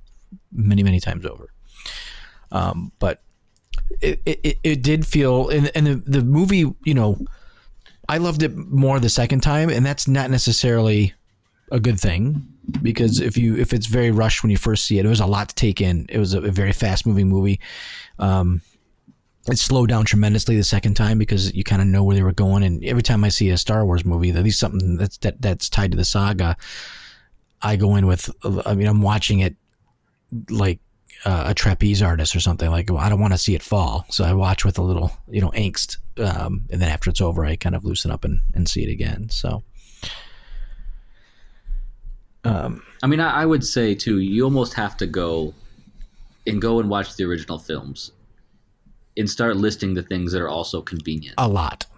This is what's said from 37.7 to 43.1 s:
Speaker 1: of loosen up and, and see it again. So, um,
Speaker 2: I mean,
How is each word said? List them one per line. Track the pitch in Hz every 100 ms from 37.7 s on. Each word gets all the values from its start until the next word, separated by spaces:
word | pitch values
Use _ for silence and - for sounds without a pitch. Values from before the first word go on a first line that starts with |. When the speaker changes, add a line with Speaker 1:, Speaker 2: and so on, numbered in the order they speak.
Speaker 1:
of | 87
loosen | - - -
up | -
and, | - 76 -
and | 90 85
see | -
it | 107
again. | 113 113 107 110
So, | - 123 113 - - - - - - - - - - - - - - - - _ _ - - - - - - - - - _
um, | 113 95 - - - -
Speaker 2:
I |
mean, | 135